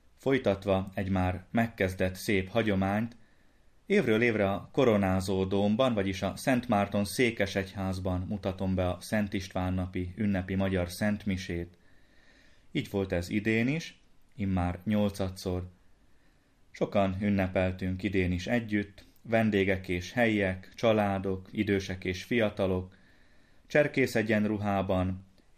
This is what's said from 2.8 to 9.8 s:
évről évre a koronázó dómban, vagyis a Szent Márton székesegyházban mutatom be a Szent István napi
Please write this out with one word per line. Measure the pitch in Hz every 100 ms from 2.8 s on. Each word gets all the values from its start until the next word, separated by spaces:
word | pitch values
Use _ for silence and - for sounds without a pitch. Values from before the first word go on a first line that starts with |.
| 98 104 117 - - - _ _ _ _ -
évről | 202 135 110
évre | 120 107 98
a | 101 -
koronázó | - 123 104 95 95 95 95
dómban, | 92 98 104 110 131
vagyis | 107 98 92
a | 98 -
Szent | 143 123 -
Márton | 104 101 104
székesegyházban | 101 - 120 110 98 98 95 101 95 92 95 90 92
mutatom | 101 98 92 95
be | 92 90
a | 90
Szent | - 110 104
István | 101 90 92 92
napi | 92